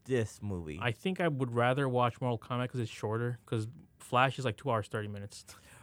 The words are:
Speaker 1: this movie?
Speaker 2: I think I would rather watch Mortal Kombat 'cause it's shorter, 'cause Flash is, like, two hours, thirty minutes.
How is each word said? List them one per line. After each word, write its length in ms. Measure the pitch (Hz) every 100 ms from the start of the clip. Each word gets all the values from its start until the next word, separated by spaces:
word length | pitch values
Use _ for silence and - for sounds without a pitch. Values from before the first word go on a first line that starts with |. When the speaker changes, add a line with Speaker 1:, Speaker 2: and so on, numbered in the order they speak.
| -
Speaker 1:
this 340 | 127 107 -
movie? 380 | 104 92 78 76
Speaker 2:
I 100 | 120
think 280 | 107 190 185
I 80 | 170
would 260 | 135 127
rather 360 | 120 120 131 135
watch 320 | 123 120 -
Mortal 160 | 127 113
Kombat 300 | - 123 123
'cause 100 | 127
it's 120 | 110
shorter, 480 | - 107 110 120 120 -
'cause 220 | 117 110 - - -
Flash 400 | - 123 135 127
is, 80 | 127
like, 120 | -
two 120 | 139
hours, 180 | 110 -
thirty 200 | 113 104
minutes. 380 | 101 101 - - - - -